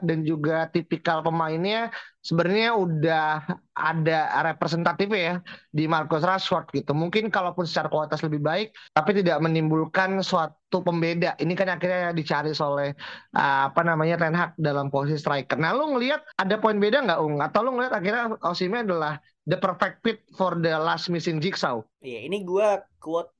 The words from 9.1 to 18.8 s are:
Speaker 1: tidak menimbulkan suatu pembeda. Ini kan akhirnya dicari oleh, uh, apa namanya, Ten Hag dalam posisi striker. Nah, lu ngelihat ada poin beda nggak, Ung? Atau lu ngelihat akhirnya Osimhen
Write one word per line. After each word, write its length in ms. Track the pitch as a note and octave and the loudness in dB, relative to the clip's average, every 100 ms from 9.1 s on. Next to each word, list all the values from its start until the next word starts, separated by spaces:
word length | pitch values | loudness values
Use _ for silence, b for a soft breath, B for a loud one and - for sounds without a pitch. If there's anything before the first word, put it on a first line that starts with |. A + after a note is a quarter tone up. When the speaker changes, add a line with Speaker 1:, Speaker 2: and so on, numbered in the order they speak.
| G3+ | 4
Speaker 1:
tidak 160 | F3+ D3 | 4 4
menimbulkan 800 | E3 D#3+ D#3 D#3+ D#3+ F#3+ F#3+ F#3+ | 2 2 4 2 2 2 2 0
suatu 640 | F#3 F3+ D#3 - _ F#3 | 0 0 0 -6 _ -2
pembeda. 480 | F3 E3+ E3 E3+ E3+ - | 0 0 0 0 -2 0
Ini 160 | D#3+ F3+ | 0 0
kan 160 | F#3 | 0
akhirnya 400 | F3 F3+ F3+ F3 | 0 -2 0 0
dicari 400 | E3+ D3 D3+ D3+ D3 | -2 0 0 0 -2
oleh, 320 | D3 C#3+ C#3+ C#3+ B B B | 0 0 -2 -4 B B B
uh, 400 | - C#3+ C3+ C#3 | 0 2 2 2
apa 80 | E3+ | 2
namanya, 400 | E3+ D#3+ D#3+ E3+ | 2 2 2 2
Ten 160 | D#3+ F3 | 2 2
Hag 160 | E3+ - | 0 -2
dalam 320 | D3+ C#3+ C#3 | -2 0 -2
posisi 240 | C#3 C#3+ D#3 | -2 0 -2
striker. 400 | D3+ C#3+ C3 B2 | -2 -2 -2 0
Nah, 160 | D#3+ | 0
lu 240 | A#3 D#4 B3+ | 0 0 0
ngelihat 240 | B3 D4 - - | 0 -2 -4 -4
ada 240 | F#3+ G#3+ | 0 2
poin 160 | A3 G#3 | 2 2
beda 320 | G#3 C4+ A#3 | 2 2 2
nggak, 160 | D#3+ | 2
Ung? 160 | D3+ D3 | 0 0
Atau 240 | D3+ G#3 | 0 0
lu 80 | B3 | 0
ngelihat 240 | B3 B3+ A3 | 0 -2 -2
akhirnya 400 | F3+ A#3 A#3 A3 | 0 -2 -2 -4
Osimhen 400 | E3+ F3 F#3 A#3+ | -4 -2 -2 -2